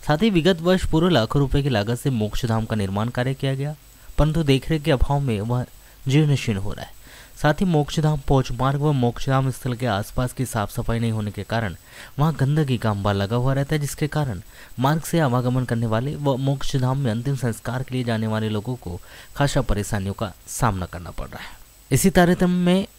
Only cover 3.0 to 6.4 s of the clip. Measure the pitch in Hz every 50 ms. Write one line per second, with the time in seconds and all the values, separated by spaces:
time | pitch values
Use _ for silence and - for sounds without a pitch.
3 | 107 117 120 - 123 131 135 135 - 135 135 135 139 147 151 - - - - -
4 | - - - - 147 156 156 165 165 139 135 135 - - 165 156 143 147 147 123
5 | - - 143 143 143 135 113 101 101 113 123 123 123 - - - - - - -
6 | - 131 131 147 156 147 143 131